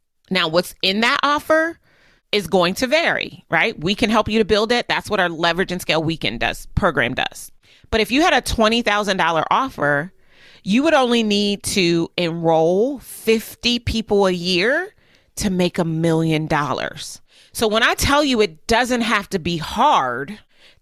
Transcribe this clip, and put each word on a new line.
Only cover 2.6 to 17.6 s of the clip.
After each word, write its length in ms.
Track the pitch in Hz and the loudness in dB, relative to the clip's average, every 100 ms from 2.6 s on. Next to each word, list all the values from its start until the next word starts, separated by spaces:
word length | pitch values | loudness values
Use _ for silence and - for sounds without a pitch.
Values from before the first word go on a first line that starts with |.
| 175 190 | 2 0
to 120 | 254 | 0
vary, 560 | 311 285 - - - - | 0 0 -2 -6 -12 -4
right? 280 | 165 208 180 | 0 0 -2
We 180 | 160 208 | -4 0
can 140 | 214 | 0
help 200 | 220 208 | 2 2
you 100 | 214 | 0
to 60 | 196 | 2
build 260 | 208 220 | 2 2
it. 160 | 240 - | 0 0
That's 220 | 160 - | -4 -2
what 100 | 202 | 0
our 80 | 175 | 0
Leverage 460 | 160 170 170 175 | 0 0 0 -2
and 80 | 180 | -4
Scale 220 | - 160 | 0 0
Weekend 360 | 160 165 107 110 | 0 -2 -4 -2
does, 280 | 113 - - - | -4 -4 -6 0
program 380 | 190 147 120 | 0 0 -2
does. 380 | 131 - - - - _ _ - | -2 -6 -6 -20 -20 _ _ -4
But 80 | 220 | -2
if 120 | 214 | 0
you 100 | 262 | 2
had 120 | 349 | 2
a 60 | 277 | 2
twenty 420 | - - 214 233 | 0 0 2 2
thousand 360 | 220 208 208 190 | 0 -2 0 0
dollar 260 | 165 165 - | 0 0 0
offer, 640 | 202 269 - 143 143 180 _ _ _ - - | 0 -2 -2 0 0 -4 _ _ _ -20 -12
you 200 | - 226 | -2 2
would 100 | 311 | 4
only 300 | 302 247 240 | 4 4 2
need 400 | 220 202 208 202 | 2 2 0 -2
to 460 | - 202 170 170 170 - | -4 0 2 2 -2 -4
enroll 840 | 175 165 165 160 165 190 254 262 | -4 -2 2 2 4 2 0 -4
fifty 800 | - - - 226 - - 233 240 | -12 -8 0 0 -2 -6 -2 -2
people 480 | - 226 220 202 196 | -2 -4 0 2 2
a 40 | |
year 640 | 185 175 175 208 311 381 _ _ _ _ - | 0 0 0 0 -2 -4 _ _ _ _ -6
to 120 | 208 | -4
make 280 | 180 180 - | 0 0 0
a 80 | 165 | -2
million 640 | 160 165 160 165 156 156 | 0 2 2 2 0 0
dollars. 720 | 151 143 - - - - - _ _ _ | -2 -2 -4 -6 -10 -16 -16 _ _ _
So 140 | - | -4